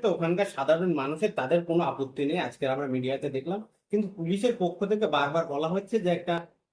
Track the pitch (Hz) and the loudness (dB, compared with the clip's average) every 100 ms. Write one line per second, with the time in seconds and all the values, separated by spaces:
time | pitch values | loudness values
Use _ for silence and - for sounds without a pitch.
0 | 214 165 165 175 - - 135 165 180 147 | 2 2 2 2 0 0 2 4 4 2
1 | 135 160 214 - 131 170 170 170 147 127 | 0 0 -2 0 2 2 2 2 2 -2
2 | 131 - 143 175 127 - 135 135 139 127 | -4 -2 -2 0 -2 -2 -2 0 0 -2
3 | 127 135 147 131 143 202 214 _ - 208 | 0 -2 -2 -4 -4 -4 -6 _ -2 0
4 | 196 - 165 196 247 - 175 - 196 214 | 0 -4 -2 0 2 2 0 0 -2 0
5 | 214 147 143 165 156 143 160 190 196 226 | 2 2 2 0 0 -2 -2 -2 -2 0
6 | 175 170 180 170 - _ _ | 0 0 0 -4 -4 _ _